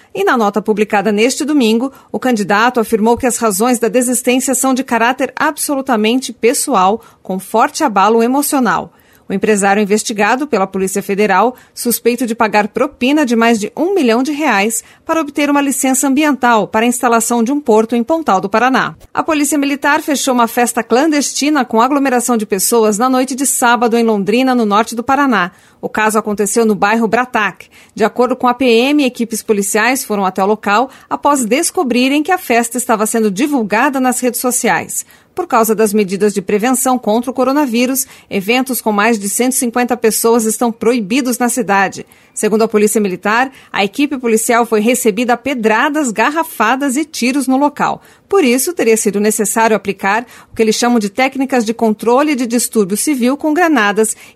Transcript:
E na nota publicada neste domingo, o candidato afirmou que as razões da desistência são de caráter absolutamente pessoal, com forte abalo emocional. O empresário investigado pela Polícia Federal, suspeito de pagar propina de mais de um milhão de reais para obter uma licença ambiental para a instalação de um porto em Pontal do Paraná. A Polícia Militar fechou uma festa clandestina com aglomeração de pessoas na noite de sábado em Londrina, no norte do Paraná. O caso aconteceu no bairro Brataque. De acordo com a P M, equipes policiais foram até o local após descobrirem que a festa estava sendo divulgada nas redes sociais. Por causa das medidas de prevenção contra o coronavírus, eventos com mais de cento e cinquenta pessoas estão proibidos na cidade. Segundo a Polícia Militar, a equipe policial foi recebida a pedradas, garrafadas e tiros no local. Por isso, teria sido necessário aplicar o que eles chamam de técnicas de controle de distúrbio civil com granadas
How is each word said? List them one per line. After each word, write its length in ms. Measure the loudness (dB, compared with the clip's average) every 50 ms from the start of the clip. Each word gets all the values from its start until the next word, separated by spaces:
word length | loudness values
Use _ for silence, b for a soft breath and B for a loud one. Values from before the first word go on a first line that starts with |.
| b b b
E 120 | -2 0
na 100 | 2 2
nota 260 | 2 2 0 0 -2
publicada 520 | -2 -2 0 0 0 0 0 0 0 0 2
neste 320 | 2 2 0 0 -2 -4
domingo, 480 | 0 2 2 2 2 2 0 0 -4 B B B B
o 80 | -10 -4
candidato 600 | -2 -2 0 0 0 0 2 2 2 2 2 0
afirmou 360 | 0 0 0 2 2 2 2
que 120 | 2 0
as 100 | -2 -2
razões 420 | 0 -2 -2 0 0 2 2 2 2
da 80 | 0
desistência 680 | 0 2 2 2 2 -2 -2 0 0 0 0 0 -2 -2
são 200 | 0 0 0 0
de 100 | 0 -2
caráter 480 | -2 0 0 0 0 0 -2 -4 -6 -4
absolutamente 1000 | -2 -2 -2 -2 -4 -6 -4 -4 -4 -2 -2 0 0 2 2 0 0 -2 -6 -8
pessoal, 680 | 0 0 0 2 0 -2 0 2 2 2 2 0 -2 B B B B _
com 160 | -8 -8 -8
forte 460 | -8 -2 0 0 0 0 0 -2 -2
abalo 360 | 0 2 2 4 4 4 2
emocional. 720 | 2 2 0 0 0 0 0 0 2 0 0 -2 -4 -8 b b b b b b b -6
O 40 | -4
empresário 480 | -2 0 0 2 2 2 2 2 2
investigado 640 | 2 0 0 -2 -2 -4 -2 0 0 0 0 0 -2
pela 220 | -2 0 -2 -2
Polícia 340 | -2 -2 -4 -4 -2 -4 -6
Federal, 540 | -4 -4 -2 0 0 2 2 2 2 2 -2 B B B B
suspeito 520 | -8 -6 -4 -6 0 0 -2 0 0 -2
de 100 | -4 0
pagar 320 | -2 -2 2 2 0 0
propina 580 | 0 -2 -4 -4 -4 -2 _ 0 0 2 2 2
de 80 | 2 2
mais 240 | 2 4 2 2
de 140 | 0 -2 -6 -4
um 160 | -4 -2 0 0
milhão 280 | 0 2 2 2 0
de 120 | 0 -2 -4
reais 500 | -2 -2 0 0 0 0 0 -2 -6 B B B B B
para 160 | -4 -2 -2
obter 280 | -2 -4 -2 -2 0 2
uma 120 | 2 0
licença 440 | 0 0 -2 -2 0 0 0 0 0
ambiental 640 | 0 2 2 2 0 0 0 2 2 2 2 0
para 180 | 0 0 0 0
a 20 |
instalação 540 | 0 0 0 0 2 2 2 0 0 0 0
de 80 | 0 0
um 100 | -2 -2
porto 360 | 0 2 2 2 2 2 -2
em 80 | -2 0
Pontal 380 | 0 -2 -2 0 0 0 0
do 80 | 0 0
Paraná. 460 | 0 0 2 2 2 0 -2 -2 -6 -12 -20 _ _
A 100 | -4 -2
Polícia 340 | -2 -2 -2 0 0 0
Militar 440 | 0 0 -2 -2 -2 0 0 0 0
fechou 320 | 0 -2 -4 -2 0 0 2
uma 160 | 2 0 0
festa 340 | 0 -2 -2 0 -2 -6 -2
clandestina 800 | 0 2 2 2 2 2 0 -2 -2 -4 -2 -2 0 0 0 -2
com 160 | 0 2 2
aglomeração 560 | 2 2 2 0 0 2 0 0 0 0 0
de 100 | -2 0
pessoas 520 | -2 -2 -2 -2 0 2 2 2 2 2
na 120 | 0 0 2
noite 240 | 2 0 0 -2 -4
de 120 | -4 -4
sábado 520 | -2 -2 0 2 2 2 2 2 2 2
em 60 | 2 2
Londrina, 500 | 2 0 0 0 0 0 2 2 2 2
no 120 | 2 0
norte 300 | 2 2 0 0 0 -4
do 80 | -6 -2
Paraná. 480 | -2 0 0 2 2 2 0 0 -2 b b b b b b
O 80 | -12
caso 300 | -6 -4 -2 -2 0 0 -2
aconteceu 460 | -2 -2 -4 -2 -2 0 0 2 2
no 100 | 2 2
bairro 320 | 2 2 2 2 2 0
Brataque. 640 | 0 0 -2 -2 -2 -2 -2 -2 -2 -4 _ -20 B B B B B B
De 80 | -2 -2
acordo 320 | 0 2 0 0 0 0
com 120 | 0 0
a 60 | 0 0
P 120 | 2 2
M, 400 | 4 4 4 4 4 2 2 2
equipes 360 | 0 0 -4 -4 -4 -4 -8
policiais 640 | -2 -2 0 0 0 -2 0 0 2 2 0 -2 -4
foram 220 | -4 -2 -2 -2
até 180 | -2 0 0 0
o 40 |
local 420 | 0 0 -2 0 0 0 0 0 -2 B B B B
após 360 | -8 -2 0 0 2 2 0
descobrirem 760 | 0 0 0 0 -2 -2 -2 -2 0 2 2 2 2 2 0
que 120 | 0 0 -2
a 40 |
festa 400 | -4 0 0 0 0 0 -2 -6
estava 280 | -6 -2 -2 0 0 0
sendo 260 | -2 0 0 0 0
divulgada 640 | 0 -2 -2 0 0 -2 -2 0 0 0 0 0 0 0
nas 200 | 0 0 0 0
redes 220 | -2 -2 -2 -2
sociais. 640 | -4 -2 -2 0 0 0 0 -2 -4 -6 -10 -10 -10 b b b b b _
Por 140 | -8 -4
causa 260 | 0 2 2 2 2 2
das 200 | 0 0 2 2
medidas 400 | 0 0 0 -2 -2 -2 0 0
de 80 | -2
prevenção 580 | -2 -2 -2 0 0 0 0 0 0 0 -2 0
contra 320 | 0 0 -2 0 -2 -4
o 20 | -2
coronavírus, 720 | -2 -2 0 2 0 0 0 0 0 0 0 -2 -4 -6 B B B B B
eventos 520 | -6 -4 -2 0 0 0 0 -2 -6 -4
com 100 | -2 -2
mais 260 | 0 2 2 2 0
de 120 | 0 -2 -6
cento 240 | -2 -2 -2 0 0
e 20 |
cinquenta 400 | -2 -4 -2 -2 -2 -2 -2 -2
pessoas 480 | 0 0 0 0 0 0 2 2 2 2
estão 300 | -2 -2 0 -2 -2 -2
proibidos 640 | -2 -2 0 0 0 -2 -2 -2 -2 0 -2 -2
na 100 | 0 0
cidade. 580 | 0 0 -2 -2 0 2 2 0 0 -4 -10 -16 b b b b b b
Segundo 300 | -4 -2 0 2 2 0
a 40 |
Polícia 320 | 2 2 2 2 2 2 0
Militar, 500 | 0 -2 -4 -4 -4 -2 0 0 0 -2 B B B B
a 100 | B -2
equipe 360 | -2 -2 0 -2 -2 -2 -2
policial 480 | -4 -2 0 0 0 2 2 2 0 2
foi 160 | 2 0 0
recebida 520 | 2 2 0 2 0 0 0 0 0 0 -2
a 40 |
pedradas, 760 | -2 -2 -6 -4 -2 0 0 2 2 0 0 0 -2 -2 -2
garrafadas 840 | 0 0 0 0 0 -2 -4 -4 -4 -2 0 0 0 0 -2 -2 -2
e 80 | -2 -4
tiros 420 | -6 -4 -2 -2 0 0 0 0
no 80 | 0 0
local. 460 | 2 2 0 0 -2 -2 -2 -2 b b b b b b
Por 160 | _ 2 2 4
isso, 300 | 4 2 2 0 -4 -2
teria 240 | 0 2 2 2
sido 240 | 2 0 -2 -2 0
necessário 540 | 0 0 0 0 -4 -2 0 0 2 2 2
aplicar 500 | 0 -2 -6 -6 -4 -2 -2 -2 -2 -4 B B B B B
o 40 | -4
que 60 | 0
eles 140 | 0 0 2
chamam 240 | 0 0 2 2 0
de 100 | 0 -2
técnicas 540 | -2 -2 -2 -2 0 -4 -4 0 0 0 0
de 100 | -2 -2
controle 640 | 0 0 0 0 0 0 2 2 2 2 0 0
de 100 | -2 -2
distúrbio 520 | -2 -2 -2 -2 0 0 -2 0 0 -2
civil 400 | -4 -2 -2 -2 0 0 0 0
com 160 | 0 -2 -2 0
granadas 640 | 2 2 2 2 2 2 2 2 0 0 -2 -2 B B B B